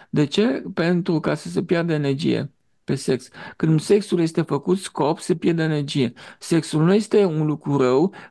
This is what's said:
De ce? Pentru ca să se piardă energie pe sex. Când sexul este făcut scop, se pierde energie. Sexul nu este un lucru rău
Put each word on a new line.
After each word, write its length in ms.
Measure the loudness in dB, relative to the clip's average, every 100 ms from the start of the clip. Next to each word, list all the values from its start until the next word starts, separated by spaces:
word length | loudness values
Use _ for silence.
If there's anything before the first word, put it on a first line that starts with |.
| -6
De 140 | -2
ce? 380 | 0 0 0 -2 -6
Pentru 460 | -2 0 0 0 -2
ca 140 | 0
să 140 | -4 -4
se 140 | -4
piardă 280 | -2 0 0
energie 600 | 0 0 0 0 -2 -4 _ _ _
pe 100 | -6
sex. 340 | -4 -2 -4 -4 -18 -16 -2
Când 240 | 2 2
sexul 400 | 4 2 2 0
este 220 | 0 0
făcut 360 | -2 -2 -2 -2
scop, 400 | -2 -2 -2 -2
se 180 | -2 -2
pierde 260 | 0 0
energie. 500 | 0 -2 -2 -2 -2 -4 -20 -12
Sexul 460 | -2 0 0 2
nu 100 | 4
este 300 | 2 2 2
un 220 | 2 2 -2
lucru 300 | -2 0 2
rău 380 | 4 4 2 -2 -6